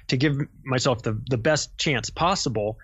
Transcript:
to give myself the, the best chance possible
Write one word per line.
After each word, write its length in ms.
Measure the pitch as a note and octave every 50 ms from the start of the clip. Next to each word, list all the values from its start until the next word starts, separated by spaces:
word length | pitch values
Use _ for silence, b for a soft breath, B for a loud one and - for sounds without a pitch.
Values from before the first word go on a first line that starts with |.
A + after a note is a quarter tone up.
| B -
to 80 | C#3+
give 200 | B2+ C#3 D#3 C#3+ C3+ - - - - -
myself 380 | C3+ C3 B2+ - D3 B2 A#2 -
the, 180 | A#2 G#2+ A2 A2+ B2
the 100 | C3 A#2
best 380 | G#2 D3+ D#3 C#3+ - - -
chance 320 | - - E3 C#3+ A2+ A2 -
possible 680 | - - D#3 F3 G3 - - D3 A2+ G#2+ G#2 G#2 A2 B